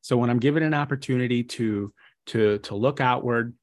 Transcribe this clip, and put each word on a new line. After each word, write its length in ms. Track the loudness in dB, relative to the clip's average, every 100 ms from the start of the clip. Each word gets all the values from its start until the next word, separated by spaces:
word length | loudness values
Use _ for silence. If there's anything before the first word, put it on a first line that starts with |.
So 140 | 0 0
when 140 | 2
I'm 80 | 2
given 240 | 2 2
an 100 | 0
opportunity 680 | 0 -2 -4 -2 -2 0 0
to, 500 | -2 -4 -2 -2 -4 _ _ _ -6
to, 320 | 2 2 2
to 180 | -4 -2
look 240 | -2 2
outward 540 | 0 2 0 -2 -2 -8